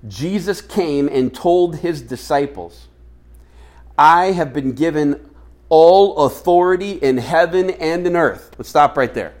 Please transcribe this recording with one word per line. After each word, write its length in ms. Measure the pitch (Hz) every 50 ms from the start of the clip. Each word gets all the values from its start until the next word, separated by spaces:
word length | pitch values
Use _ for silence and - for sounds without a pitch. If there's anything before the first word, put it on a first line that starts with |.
| -
Jesus 540 | 110 101 95 139 175 196 208 170 196 196 -
came 480 | - - - 208 180 160 143 143 143 143
and 260 | 139 135 131 123 127
told 420 | - - 180 175 180 180 170 160
his 240 | 151 - 170 170 147 131
disciples, 840 | - 127 117 - - 151 139 143 139 - 95 87 85 - - - - _ _ - - - _ _ _ - - - _ _ - - - _ - - - - -
"I 340 | 147 156 165 175 180 190 190
have 200 | 175 165 143 123
been 200 | 147 139 131 120
given 560 | 120 151 165 151 151 151 143 139 - - - _ - - - - _ _ -
all 500 | 160 156 160 170 180 190 202 202 - -
authority 720 | 147 131 - - - 180 175 175 180 180 185 180 196 202 196
in 240 | - 143 135 131
heaven 540 | 127 117 131 175 160 170 175 165 185 180 185
and 360 | 185 - 160 160 165 175 180
in 80 | 175 175
earth." 360 | 175 165 131 95 - - - - -
Let's 100 | 120 -
stop 280 | - 151 147 139 -
right 160 | 147 131 113 -
there. 220 | 123 95 76 - -